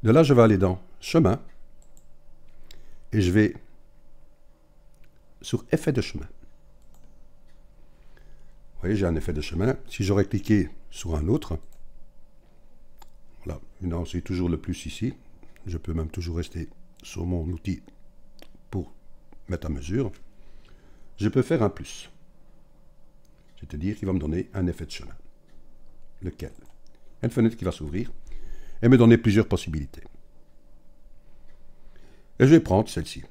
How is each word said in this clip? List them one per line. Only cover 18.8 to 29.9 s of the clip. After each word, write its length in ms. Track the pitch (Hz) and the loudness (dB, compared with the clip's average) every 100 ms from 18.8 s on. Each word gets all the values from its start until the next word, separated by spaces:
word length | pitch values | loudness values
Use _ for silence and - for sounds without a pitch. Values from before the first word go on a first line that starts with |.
| 85 - - - - - - | -6 -12 -16 -18 -16 -18 -8
mettre 180 | 85 76 | -6 -4
à 20 | |
mesure. 420 | 67 71 107 120 - - - - - - - - - - - | -6 -2 -2 -2 -6 -16 -16 -16 -16 -16 -20 -20 -20 -18 -2
Je 100 | 101 | 0
peux 140 | 135 | 2
faire 200 | 123 131 | 2 2
un 60 | 107 | 2
plus. 420 | - - - - - - - - - - - - - - - - - - - | 0 -12 -14 -16 -20 -20 -20 -20 -20 -20 -20 -20 -20 -20 -20 -20 -20 -20 -18
C'est-à-dire 380 | 71 73 87 107 | -12 -4 -4 -2
qu'il 100 | 95 | 0
va 80 | |
me 40 | 92 | 0
donner 300 | 78 82 - | 0 -2 -4
un 120 | 101 90 | -2 -2
effet 200 | 85 85 | -2 -8
de 40 | |
chemin. 240 | - - - - - - - - - - - - - | -10 -12 -14 -16 -20 -20 -18 -16 -16 -16 -14 -14 -8
Lequel ? 300 | 92 - - - - - - - - - | -10 -8 -12 -12 -18 -18 -18 -16 -18 -6
Une 80 | 120 | -2
fenêtre 280 | 127 113 113 | 4 4 4
qui 60 | |
va 80 | 90 | -4
s'ouvrir 380 | - 76 80 120 - - - - - - - | -4 -6 -4 -4 -6 -6 -6 -4 -6 -6 2
et 80 | 120 | 8
me 80 | 127 | 10
donner 220 | 117 117 | 12 10
plusieurs 280 | 117 101 104 | 8 4 4
possibilités. 580 | 95 - 76 69 | 0 -2 -6 -6